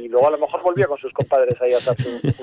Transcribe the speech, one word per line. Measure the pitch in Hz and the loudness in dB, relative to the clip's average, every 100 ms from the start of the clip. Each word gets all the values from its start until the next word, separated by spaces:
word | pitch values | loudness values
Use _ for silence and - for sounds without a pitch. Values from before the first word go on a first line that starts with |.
y | 120 | 0
luego | 123 143 | 2 4
a | |
lo | 151 | 2
mejor | 147 170 | -2 -2
volvía | 180 170 139 | -2 0 0
con | 143 | -2
sus | 131 | -6
compadres | - 131 139 127 120 | -6 0 2 2 0
ahí | 123 | 0
a | 123 | 0
hacerse | 127 120 123 | 0 -2 -4
un, | 120 143 123 | -4 -4 -4